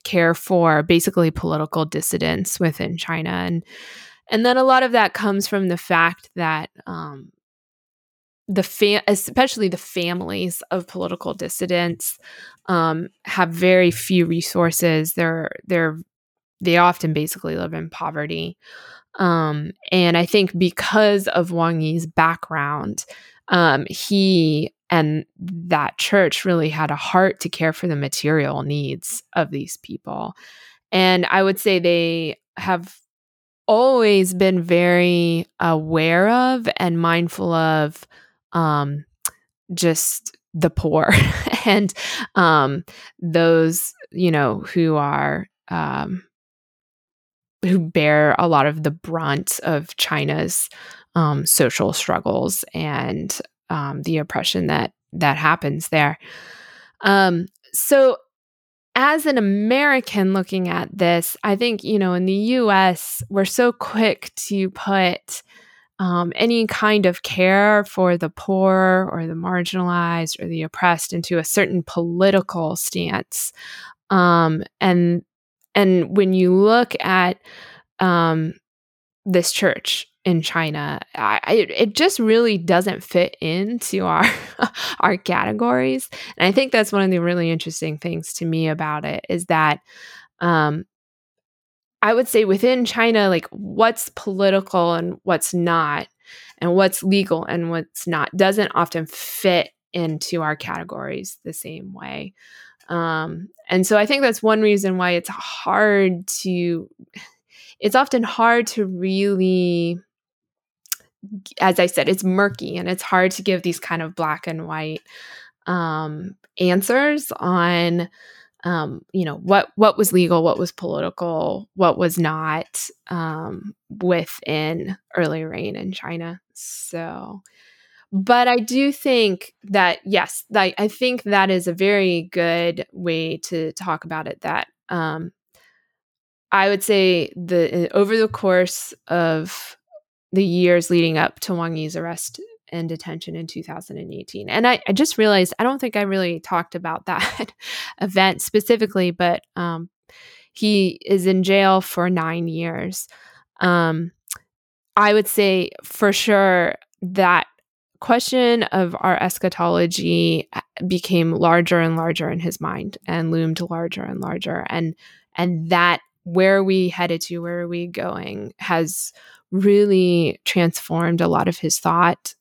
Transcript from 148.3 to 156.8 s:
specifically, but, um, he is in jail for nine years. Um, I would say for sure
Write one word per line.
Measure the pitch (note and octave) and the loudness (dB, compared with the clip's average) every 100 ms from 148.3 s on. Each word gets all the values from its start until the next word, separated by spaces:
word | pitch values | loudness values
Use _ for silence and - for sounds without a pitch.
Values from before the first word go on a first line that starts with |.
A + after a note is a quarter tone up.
| C3+ | 0
specifically, | - G#3+ G#3 A#3 G#3+ G3 F3+ | -2 0 2 2 2 0 0
but, | F3 F3 E3+ - - | 0 0 0 -6 -8
um, | E3+ E3 E3+ _ _ - - - _ | -6 -6 -10 _ _ -20 -20 -20 _
he | - G#3+ G#3 F#3 - - | -2 2 4 2 0 0
is | G3 F#3 | 2 4
in | F#3 | 2
jail | F3+ G3 G3 F#3+ | 4 4 6 4
for | F#3 - F3 | 0 -2 0
nine | F3+ D#3+ E3+ E3+ | 0 -2 -4 -6
years. | D#3+ E3 E3 F3 F#3+ - - - _ _ - | -6 -6 -6 -8 -10 -14 -18 -20 _ _ -4
Um, | F3+ F3 E3 D#3+ E3+ - - - _ _ _ _ _ - | 0 2 2 -2 -6 -12 -14 -14 _ _ _ _ _ 2
I | G#3 | 4
would | G#3+ G#3 | 4 2
say | - G3 F#3+ F3 - | 0 2 2 -2 -8
for | - - G#3 | -18 -2 0
sure | G3 - G3+ G3 F3+ E3+ - | 2 2 4 4 4 2 -4